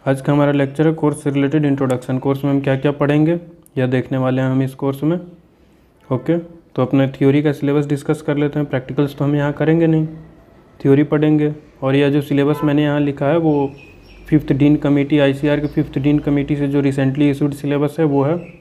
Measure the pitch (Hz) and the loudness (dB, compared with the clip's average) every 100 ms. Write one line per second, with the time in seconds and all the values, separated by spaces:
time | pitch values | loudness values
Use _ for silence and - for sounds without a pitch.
0 | 135 135 139 147 143 143 139 139 156 160 | -2 -2 0 2 2 2 -2 0 0 2
1 | 151 143 147 139 139 156 147 139 135 123 | -2 -2 -4 -2 0 0 0 0 0 -2
2 | - 131 139 135 143 139 139 135 147 143 | -4 -4 -2 -2 0 0 0 0 -2 0
3 | 143 147 156 170 - - - 143 127 127 | 0 2 2 0 -6 -20 -10 -4 0 0
4 | 120 135 127 127 131 131 131 - 139 135 | -2 -2 0 0 0 0 -2 -4 -6 -2
5 | 151 175 - - _ _ _ _ _ _ | -2 -2 -6 -20 _ _ _ _ _ _
6 | _ 127 - 170 170 - _ - 127 139 | _ -4 -2 -2 -4 -20 _ -4 0 0
7 | 135 135 139 143 151 143 139 147 143 143 | 0 2 2 2 0 -2 0 0 0 -4
8 | - 151 - 143 147 147 143 131 127 135 | -2 -4 -2 -2 -2 -2 -4 -4 -4 -2
9 | 143 139 143 147 143 143 151 165 165 160 | -2 -2 -2 0 -2 0 0 2 2 2
10 | 156 - - - - - - - 143 139 | -2 -8 -20 -20 -20 -20 -20 -4 2 4
11 | 147 151 151 151 151 151 - - 135 139 | 4 2 2 2 0 -4 -16 -6 0 2
12 | 143 147 135 139 139 147 151 143 147 147 | 2 0 0 0 2 0 0 2 2 0
13 | 147 139 139 170 160 147 139 - - - | -2 -2 0 2 2 0 -2 -6 -20 -20
14 | - - - 156 - 143 147 147 143 143 | -20 -20 0 0 2 2 4 2 2 0
15 | 139 151 139 135 147 147 147 - 147 143 | 2 2 2 2 0 0 -2 -2 -2 -2
16 | 143 147 147 143 139 147 143 143 139 135 | 0 0 2 -2 0 -2 0 0 0 0
17 | 135 131 147 139 147 139 147 143 147 143 | 0 2 0 2 -2 -2 -4 -2 -2 0
18 | 156 139 139 175 - - | 0 2 0 -2 -6 -20